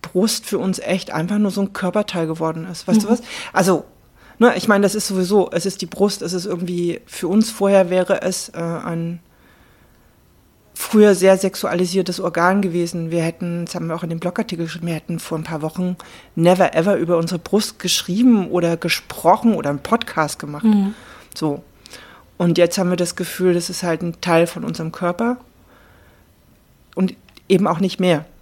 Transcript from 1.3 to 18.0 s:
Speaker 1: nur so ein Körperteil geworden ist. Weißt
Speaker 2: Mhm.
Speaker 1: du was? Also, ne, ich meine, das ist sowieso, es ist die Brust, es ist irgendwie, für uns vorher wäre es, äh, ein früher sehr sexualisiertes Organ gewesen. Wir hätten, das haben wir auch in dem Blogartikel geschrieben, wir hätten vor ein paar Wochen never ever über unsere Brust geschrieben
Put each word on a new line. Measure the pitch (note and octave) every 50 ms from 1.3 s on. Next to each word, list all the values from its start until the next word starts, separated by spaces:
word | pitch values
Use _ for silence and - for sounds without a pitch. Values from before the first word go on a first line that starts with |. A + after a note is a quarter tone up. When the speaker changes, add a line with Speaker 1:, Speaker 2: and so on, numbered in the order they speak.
| G#3 G#3
Speaker 1:
nur | G#3 G3
so | F#3 G3+
ein | G3 G3
Körperteil | - - F#3+ F3+ F3 - - - - F3+ E3
geworden | D#3+ D#3+ D#3+ D#3+ D#3+ D#3+ D#3+ D#3+ F#3
ist. | F3 - -
Weißt | - A3 G#3+
Speaker 2:
Mhm. | G#3
Speaker 1:
du | G3+
was? | A#3 B3 - - - - - - -
Also, | - F#3 F#3+ F3+ D3 - - _ _ _ _ _ _ - - - _
ne, | A3 A#3+ -
ich | F#3 - G#3+
meine, | G#3 G3
das | G3+ G3 G#3
ist | G#3+ -
sowieso, | - G3 F#3 F#3 F3 G#3 G#3 F3+ -
es | - F3 E3+
ist | G3 F#3 -
die | F#3+
Brust, | E3 - - G3 G3+ G3 -
es | D#3+ E3+ F3+
ist | F3+ F3
irgendwie, | G3+ F3+ E3+ F3+ F3 F3+ F3 F3 E3+ E3 - -
für | - - - - D#3+
uns | F#3+ G#3+ G#3+ A3
vorher | - - G3 G3 G3+ G3 F#3+ E3+
wäre | F3+ F#3 F3+ F3+ G3 -
es, | - F#3 F#3 - - -
äh, | - -
ein | E3+ E3 E3+ D#3+ - - E3+ E3 E3 E3+ E3+ E3+ _ _ _ _ _ _ _ _ _ _ _ _ _ _ _ _ _ _ _ _ _ _ _ _ _ _ _ _ _ _ _
früher | - - - - G#3+ G#3+ G#3 G3
sehr | F3 F3+ F#3+ F#3+
sexualisiertes | F#3 G3 F#3+ F#3+ - - - - F3 F#3 E3+ F3 F#3+ F3+ F3+ F3 -
Organ | F#3 F#3 D#3+ E3 E3+ F3+ F#3+ G3+
gewesen. | G3 F#3 E3 F3 F3 E3+ - E3+ E3 D#3+
Wir | E3 E3+
hätten, | D#3+ E3 E3 - F3+ F3 E3+ F3 E3+
das | - -
haben | F3 E3 E3
wir | D#3+
auch | E3+
in | - D#3+
dem | E3+ E3
Blogartikel | D#3+ F3 F3 - A3 - F#3 E3 E3+
geschrieben, | D#3+ - F3 E3
wir | E3+ E3
hätten | D#3 - - E3+ D#3+
vor | - - E3
ein | D#3+ D#3
paar | - D#3+ D3+
Wochen | D3+ D#3 - - F3+ F3+ F3+ - - - - - - - _
never | D#3+ E3 F3 F#3 F3+ F#3 - -
ever | D#3+ E3 G3+ G3+
über | B2+ D#3+ E3 F3 E3
unsere | E3 E3 F3+ E3
Brust | - - - G#3 G#3 - - _
geschrieben | - F3+ - -